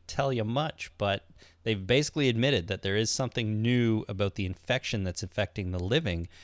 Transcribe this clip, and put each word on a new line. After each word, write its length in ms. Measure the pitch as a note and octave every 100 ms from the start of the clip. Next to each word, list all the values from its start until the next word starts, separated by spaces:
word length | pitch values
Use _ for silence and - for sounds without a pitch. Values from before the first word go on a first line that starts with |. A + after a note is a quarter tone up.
| -
tell 260 | - C#3
you 120 | B2
much, 480 | G#2+ B2+ D#3 - - -
but 280 | G2+ G2 - - - _
they've 200 | A2+ G#2 F#2+
basically 420 | B2+ D3+ D#3 C3+
admitted 400 | A2+ C3 A#2+ E2+
that 140 | F#2+
there 140 | G2 G2+
is 140 | A2+
something 500 | - B2 - G#2+ G#2+
new 440 | A2+ B2 A#2 A2 -
about 280 | G2 G2+ -
the 100 | F#2
infection 580 | F#2+ - B2 - A2
that's 180 | F#2 F2+
affecting 500 | F#2+ - G2 - F#2
the 100 | F2+
living 460 | F2+ C#3+ D3 E2+ E2 -